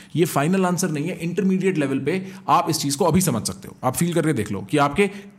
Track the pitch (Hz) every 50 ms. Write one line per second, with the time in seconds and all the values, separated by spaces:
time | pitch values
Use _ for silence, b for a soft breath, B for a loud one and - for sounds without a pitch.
0 | B B - 143 180 175 - 175 175 185 185 190 185 180 180 165 185 180 160 143
1 | 143 175 185 - 165 170 180 190 196 190 185 185 190 190 175 151 143 139 135 135
2 | 135 143 170 190 190 B B B B - 143 170 170 165 160 - - 143 135 -
3 | 202 165 156 185 185 165 123 110 95 - 95 - - - - - - 127 127 -
4 | 170 175 170 170 151 156 151 117 101 - 101 98 95 95 - 147 143 143 143 165
5 | 202 196 196 B B B -